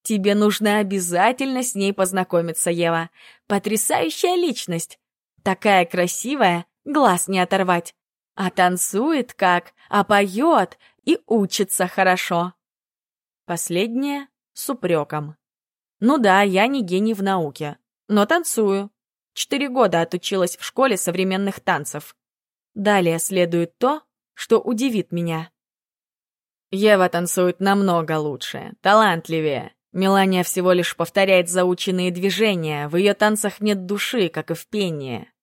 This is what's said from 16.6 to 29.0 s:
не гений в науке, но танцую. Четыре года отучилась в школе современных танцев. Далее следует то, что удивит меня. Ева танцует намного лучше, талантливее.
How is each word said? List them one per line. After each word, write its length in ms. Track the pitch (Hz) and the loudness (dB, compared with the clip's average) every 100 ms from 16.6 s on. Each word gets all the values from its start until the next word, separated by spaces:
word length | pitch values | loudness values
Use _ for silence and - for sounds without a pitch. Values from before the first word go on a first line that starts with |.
| 226 | 2
не 160 | 277 | 0
гений 300 | 190 180 214 | -2 0 0
в 80 | 220 | 0
науке, 560 | 196 190 156 - 151 147 _ _ - | -2 -2 -2 -6 -10 -12 _ _ 0
но 180 | 208 311 | 2 4
танцую. 680 | 339 339 - 214 196 202 _ _ _ _ | 2 0 0 0 0 -4 _ _ _ _
Четыре 360 | - - 277 277 | -10 -4 -2 -2
года 320 | 254 220 165 | 2 2 2
отучилась 560 | 165 180 - 196 175 - | 0 -4 -4 -2 -2 -4
в 60 | |
школе 340 | - - 262 196 | -8 0 0 2
современных 600 | - 175 185 185 196 190 | -2 -2 -2 0 -2 -4
танцев. 560 | - 170 147 156 - _ _ _ _ _ _ | -2 -4 -4 -12 -16 _ _ _ _ _ _
Далее 460 | - 202 202 175 165 | -4 2 2 2 0
следует 580 | - 190 175 170 170 _ | -2 0 2 0 -2 _
то, 260 | 247 302 - _ _ | -2 -2 -8 _ _
что 260 | - - 226 | -18 0 2
удивит 520 | - 226 269 220 - | 2 -2 0 -2 -4
меня. 400 | 170 170 160 165 _ _ _ _ _ _ _ _ _ _ _ _ | -4 -4 -6 -8 _ _ _ _ _ _ _ _ _ _ _ _
Ева 380 | 190 214 202 180 | 0 4 6 4
танцует 500 | 170 175 - 180 180 | 0 -2 0 0 2
намного 580 | 196 202 196 170 156 160 | 0 2 2 0 0 -2
лучше, 560 | 151 131 - 131 - - | -4 -6 -10 -10 -12 -4
талантливее. 920 | 185 208 | 4 4